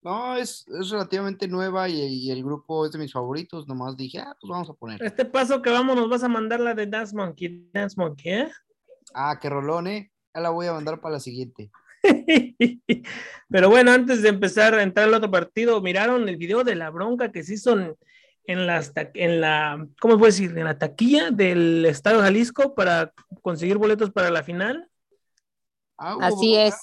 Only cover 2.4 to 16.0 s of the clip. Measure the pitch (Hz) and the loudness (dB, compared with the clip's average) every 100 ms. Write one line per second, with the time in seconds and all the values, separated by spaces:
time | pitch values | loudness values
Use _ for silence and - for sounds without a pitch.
2.4 | 131 151 _ 160 156 156 147 127 123 143 | -6 -10 _ -4 -4 -6 -10 -8 -8 -8
3.4 | 175 170 147 131 127 131 131 - 269 - | -10 -16 -12 -10 -10 -10 -12 -12 -16 -18
4.4 | 196 180 175 151 - - 226 202 247 262 | -12 -10 -10 -14 -14 -10 -10 -4 -2 0
5.4 | 254 269 247 240 262 254 226 247 247 226 | 0 -2 0 0 0 0 0 -2 -2 -2
6.4 | 220 233 240 220 208 220 214 208 190 156 | -2 -2 -2 -4 -6 -6 -8 -8 -8 -8
7.4 | 175 175 _ 202 202 196 170 143 160 196 | -12 -12 _ -6 -6 -4 -6 -6 -6 -4
8.4 | 302 - _ _ _ - _ 123 143 147 | -4 -8 _ _ _ -20 _ -6 -6 -4
9.4 | 147 143 139 170 175 208 202 _ _ 160 | -6 -6 -4 -4 -4 -8 -12 _ _ -8
10.4 | 170 165 175 165 151 156 165 151 131 120 | -4 -4 -4 -6 -6 -8 -8 -8 -10 -12
11.4 | 127 _ 104 _ _ _ 403 - - 320 | -12 _ -20 _ _ _ 2 4 4 2
12.4 | 240 - 240 240 _ 247 - - - - | 2 0 -2 -2 _ -4 -4 -16 -16 -20
13.4 | _ - 185 233 247 247 247 247 214 202 | _ 4 8 8 8 6 4 4 4 4
14.4 | 196 214 214 220 202 180 214 226 214 190 | 0 4 4 4 2 2 4 4 2 0
15.4 | 170 - 233 220 185 180 | -2 -2 0 0 0 -2